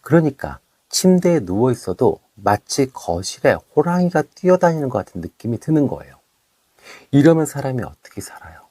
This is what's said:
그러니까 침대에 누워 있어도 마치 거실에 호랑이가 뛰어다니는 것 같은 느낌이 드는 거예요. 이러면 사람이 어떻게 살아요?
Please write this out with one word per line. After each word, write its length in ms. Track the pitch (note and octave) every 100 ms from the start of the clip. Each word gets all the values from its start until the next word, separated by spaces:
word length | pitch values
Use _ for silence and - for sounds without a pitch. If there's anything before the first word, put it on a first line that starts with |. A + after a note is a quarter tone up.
그러니까 580 | - E3 D#3 - - - _ _ _
침대에 500 | - F#3 F#3 F3 E3+
누워 300 | F#2 F#2+ B2+
있어도 480 | B2 - F2+ A#2 - _ -
마치 560 | G2+ G2+ - - C3
거실에 680 | - - E2+ F#2 - C#3+ F#2 _ -
호랑이가 480 | D#3 F3+ F3+ E3 D3 _
뛰어다니는 540 | F3+ F#3 F3 D#3+ C#3
것 140 | A2
같은 180 | F2+ F2+
느낌이 380 | E2+ _ A2+ A2+
드는 280 | - D#3 C3+
거예요. 280 | D2 - _ _ _ _ _ _ _ - - _
이러면 340 | C#3 D3+ D#3+ D3+
사람이 360 | C#3 C3+ B2+
어떻게 380 | E2+ D#2 - -
살아요? 400 | - - - - _